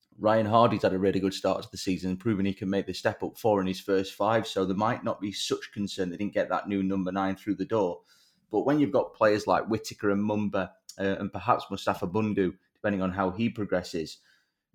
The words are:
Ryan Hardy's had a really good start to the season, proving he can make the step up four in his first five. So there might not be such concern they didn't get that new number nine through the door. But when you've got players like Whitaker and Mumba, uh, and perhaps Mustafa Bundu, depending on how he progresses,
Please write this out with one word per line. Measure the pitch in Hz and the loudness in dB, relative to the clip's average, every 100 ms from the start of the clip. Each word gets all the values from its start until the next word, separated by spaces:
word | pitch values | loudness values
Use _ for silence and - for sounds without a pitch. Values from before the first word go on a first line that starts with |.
| _ - | _ -2
Ryan | 104 113 107 | 2 4 4
Hardy's | 113 117 101 | 6 6 4
had | 101 | 2
a | 92 | 2
really | 95 92 | 2 2
good | 95 | 0
start | - 95 - | 0 0 0
to | - | -4
the | 95 | -8
season, | - 87 92 92 | -4 -2 -2 -2
proving | 117 98 98 | 0 0 0
he | |
can | 95 95 | -2 -2
make | 98 92 | -2 -2
the | |
step | 90 113 - | -2 -2 -2
up | - - | -6 -2
four | 113 101 | 2 2
in | 92 | 2
his | 92 | -2
first | - 98 95 | 0 0 0
five. | - 101 113 98 | 0 2 2 0
So | 98 | -2
there | 95 | -2
might | 95 110 123 | 0 -2 -2
not | 107 - | -4 -6
be | 101 | -6
such | - - 101 - | -6 -4 -6 -6
concern | 107 101 - 90 | -8 -6 -4 -6
they | 85 | -4
didn't | 101 | -4
get | 101 85 | -2 -2
that | 90 95 | -2 -2
new | 98 | -2
number | 95 98 92 | 0 0 -2
nine | 95 95 95 | -2 -2 -4
through | 104 92 | -4 -4
the | 95 | -2
door. | 110 90 - _ _ _ _ _ | 0 0 -2 _ _ _ _ _
But | 104 | 0
when | 127 151 | 2 2
you've | 123 | 4
got | 120 - | 2 0
players | - 110 104 101 | 2 4 4 2
like | 87 98 | 2 2
Whitaker | 110 - - 104 | -2 -4 -4 0
and | 101 | 2
Mumba, | 107 107 104 98 90 - - - | 0 0 0 -2 -4 -8 -16 -4
uh, | 98 95 | -2 -2
and | 98 | -4
perhaps | 98 107 110 - | -4 0 0 0
Mustafa | 98 - 95 92 | -4 -2 -2 -2
Bundu, | 107 107 98 90 - _ | 0 0 0 0 -2 _
depending | _ 104 98 | _ -2 0
on | 92 | 0
how | 95 95 | 0 -2
he | 92 117 | 0 -2
progresses, | - 98 90 - 85 78 - _ _ _ _ _ | -4 -2 -2 -2 -6 -6 -10 _ _ _ _ _